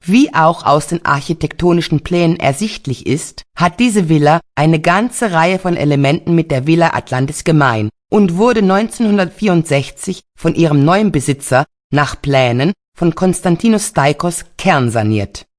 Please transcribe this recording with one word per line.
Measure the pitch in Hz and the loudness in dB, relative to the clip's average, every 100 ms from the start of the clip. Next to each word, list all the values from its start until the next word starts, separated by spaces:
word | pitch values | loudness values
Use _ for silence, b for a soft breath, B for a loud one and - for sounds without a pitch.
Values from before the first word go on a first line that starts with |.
Wie | - 226 302 | 2 2 2
auch | - 160 170 | 2 2 2
aus | - 147 - | 0 0 0
den | 156 | -4
architektonischen | - 143 - 160 151 - 175 170 156 151 | -2 -4 -4 -6 -6 -2 0 0 0 -4
Plänen | - 175 165 165 | -2 0 0 0
ersichtlich | 139 139 214 - - 123 | -2 -2 -6 -6 -10 -8
ist, | - 139 - - - | -4 -4 -6 -18 -20
hat | - 170 170 | -2 -2 0
diese | 240 208 165 | 0 2 2
Villa | 156 147 165 _ | 2 4 2 _
eine | - 156 160 | -2 0 2
ganze | 170 185 240 - 220 | 2 0 -2 -4 -2
Reihe | 165 170 185 | 0 0 0
von | 185 | -4
Elementen | 175 147 143 139 175 - | -2 0 2 2 0 0
mit | 170 165 | 0 0
der | 131 139 | -2 0
Villa | 165 165 | 2 2
Atlantis | - - 127 135 - | -2 -6 -4 -4 -4
gemein | - 156 135 113 107 _ _ | 0 2 2 0 -4 _ _
und | 214 196 170 | 2 2 2
wurde | 240 226 | 2 2
neunzehnhundertvierundsechzig | 190 196 220 - 220 202 180 - 214 170 156 139 135 - - 185 _ _ | 2 0 -2 -2 0 0 -2 -2 0 0 0 -2 -4 -12 -10 -10 _ _
von | 165 | -4
ihrem | - 165 147 | 0 2 2
neuen | 143 190 214 | 2 2 2
Besitzer | 156 127 139 - 127 156 _ _ | 0 -2 -6 0 0 0 _ _
nach | 143 143 - | -2 -2 -4
Plänen | 139 139 127 120 156 - _ - | -2 2 2 2 -2 -4 _ -4
von | 170 | -2
Konstantinos | - 185 165 185 170 233 214 214 | 0 -2 0 -2 0 2 0 -2
Staikos | - 139 143 175 170 - - | 0 0 0 -4 -6 -14 -4
kernsaniert. | 190 151 120 113 107 107 98 - - | 0 2 0 0 0 -2 -4 -12 -20